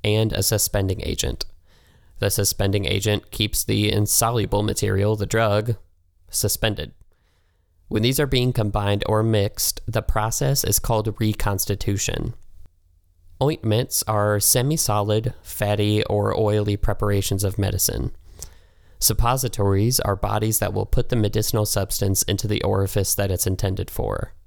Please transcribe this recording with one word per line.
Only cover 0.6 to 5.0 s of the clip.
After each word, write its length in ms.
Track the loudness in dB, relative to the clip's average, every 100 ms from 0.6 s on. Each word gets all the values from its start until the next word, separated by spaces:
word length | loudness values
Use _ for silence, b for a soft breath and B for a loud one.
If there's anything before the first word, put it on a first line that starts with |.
| 0 0 0 -2
agent. 440 | -4 -2 -4 -4 -10 -14 b b b b b b
The 120 | -2
suspending 540 | 0 0 0 0 2
agent 460 | 0 0 0 -2 -4
keeps 340 | -2 0 0
the 260 | 0 2 2
insoluble 720 | 2 2 2 2 0 0 0
material, 540 | 0 -2 0 0